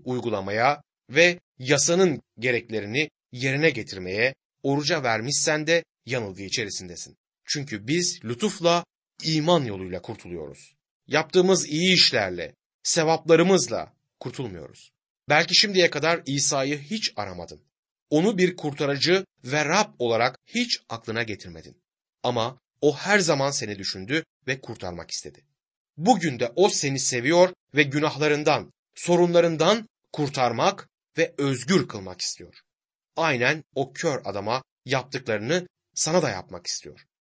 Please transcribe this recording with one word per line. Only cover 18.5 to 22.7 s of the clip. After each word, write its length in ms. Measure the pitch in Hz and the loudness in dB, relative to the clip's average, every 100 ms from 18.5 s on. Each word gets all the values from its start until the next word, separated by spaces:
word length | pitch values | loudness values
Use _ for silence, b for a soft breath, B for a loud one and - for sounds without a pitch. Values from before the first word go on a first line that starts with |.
| 180 | 0
kurtarıcı 680 | 151 143 143 139 131 190 185 _ | -8 -4 -2 0 2 2 0 _
ve 220 | 123 147 147 | -6 -2 2
Rab 280 | 190 214 - | 2 0 -2
olarak 380 | 120 113 123 - _ | 0 2 2 -2 _
hiç 360 | 233 240 - - | -6 -4 -6 -8
aklına 340 | 113 - 110 | -10 -6 -6
getirmedin. 580 | 110 98 92 82 78 - _ _ _ _ | -6 -8 -14 -18 -20 -20 _ _ _ _
Ama 360 | 123 120 117 139 _ | -2 0 -2 -6 _